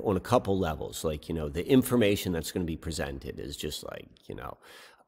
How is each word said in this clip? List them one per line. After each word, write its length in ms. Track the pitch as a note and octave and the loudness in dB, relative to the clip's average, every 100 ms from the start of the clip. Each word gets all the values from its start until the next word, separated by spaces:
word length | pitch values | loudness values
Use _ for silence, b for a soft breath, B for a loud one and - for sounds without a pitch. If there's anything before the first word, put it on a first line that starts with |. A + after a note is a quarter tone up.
on 120 | - F#2 | 2 0
a 40 | |
couple 360 | - A#2+ G2 F#2+ | 4 2 4 2
levels, 460 | E2+ C#2+ G#1 - | 2 -2 -6 -2
like, 260 | E2 D2+ - | -2 -2 -4
you 60 | |
know, 140 | E2 D2+ | -4 -2
the 180 | D#2 - | -4 4
information 600 | C3 B2 B2 G2+ G#2 F#2+ | 6 6 4 4 4 2
that's 220 | E2 - | -2 -2
gonna 120 | F#2+ | -2
be 120 | E2+ D#2+ | -2 -4
presented 640 | E2+ D#2 C#2 C2+ - - | -4 -4 -4 -6 -8 -8
is 160 | C2+ - | -8 -6
just 260 | D2+ - | -6 -6
like, 460 | - G1+ - - - | -10 -12 -16 -20 -12
you 80 | G1+ | -10
know, 220 | C2 - B B B B | -10 -12 B B B B